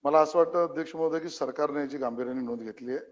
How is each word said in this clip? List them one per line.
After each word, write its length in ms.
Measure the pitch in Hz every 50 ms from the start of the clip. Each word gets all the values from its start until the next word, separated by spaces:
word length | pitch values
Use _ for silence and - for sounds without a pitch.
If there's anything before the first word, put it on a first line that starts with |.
| _
मला 160 | 143 151 156
असं 180 | 156 151 -
वाटतं 300 | 175 165 165 - 175 170
अध्यक्ष 280 | 165 - 156 160 160 -
महोदय 240 | 160 160 160 160 165
की 100 | 160 170
सरकारने 500 | 156 - 147 131 127 - 151 147 143 147
याची 180 | 143 135 135
गांभीर्याने 440 | 143 131 120 117 117 123 123 127 131
नोंद 200 | 127 117 120 117
घेतली 300 | 113 110 107 - 120 123
आहे 80 | 127 147 - -